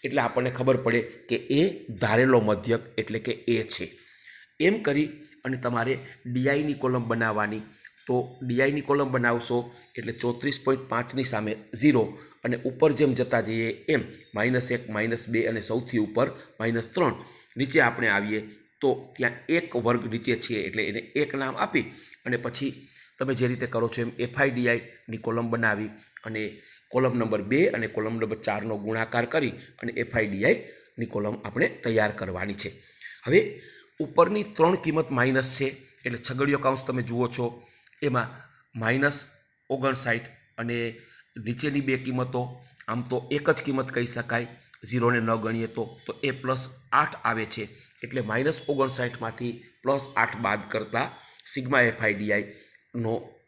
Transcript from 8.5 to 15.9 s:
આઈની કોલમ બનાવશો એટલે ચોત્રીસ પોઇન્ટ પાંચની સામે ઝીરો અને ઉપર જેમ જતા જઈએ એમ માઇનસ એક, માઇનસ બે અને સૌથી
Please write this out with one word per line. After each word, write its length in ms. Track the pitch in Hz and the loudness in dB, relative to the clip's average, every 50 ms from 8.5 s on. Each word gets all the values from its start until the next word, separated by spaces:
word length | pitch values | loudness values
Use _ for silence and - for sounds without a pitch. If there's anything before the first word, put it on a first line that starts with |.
| 120 120 131 | 0 2 2
આઈની 260 | 139 143 147 139 - | 2 2 0 0 0
કોલમ 200 | 143 143 143 131 127 | 2 2 2 2 0
બનાવશો 460 | 131 120 120 117 120 117 - 123 120 120 120 - - - - _ | 2 2 2 2 2 0 0 0 0 -2 -2 -12 -20 -20 -16 _
એટલે 180 | - - 101 117 | -10 -8 -8 -6
ચોત્રીસ 460 | - - 120 120 120 - 143 135 - | -4 -2 -2 -2 -2 -2 -2 -2 0
પોઇન્ટ 240 | - - 135 131 131 - | 2 0 0 0 0 -4
પાંચની 400 | - 117 120 120 - 127 131 127 - | -4 -4 -2 -2 -2 -2 -2 0 0
સામે 200 | 107 107 107 107 - - - - | 0 -2 -2 -6 -6 -10 -8 -4
ઝીરો 300 | 110 117 151 139 123 110 98 - - - - - _ _ | 4 4 6 6 6 4 2 -2 -12 -18 -20 -20 _ _
અને 140 | 120 123 117 - | -2 -2 -2 -2
ઉપર 260 | 131 123 127 - 156 143 | -4 0 4 4 4 6
જેમ 200 | 120 151 139 127 | 4 4 4 4
જતા 280 | 113 123 123 - 120 110 | 2 2 2 2 0 2
જઈએ 260 | 107 113 113 113 113 - - - - | 0 0 0 0 -2 -2 -6 -2 0
એમ 140 | 156 131 - - - - - _ - | 0 0 0 -2 -12 -18 -20 _ -4
માઇનસ 360 | 104 107 123 127 127 123 - | 0 0 2 2 2 2 0
એક, 120 | 123 117 120 - | -2 -2 -4 -4
માઇનસ 360 | 107 107 107 113 117 113 - - | -4 -2 0 0 0 -2 -2 0
બે 120 | 117 113 117 - | 0 0 0 2
અને 120 | 113 113 101 | 0 -2 -2
સૌથી 420 | - 113 123 123 - | -2 -2 -2 -2 0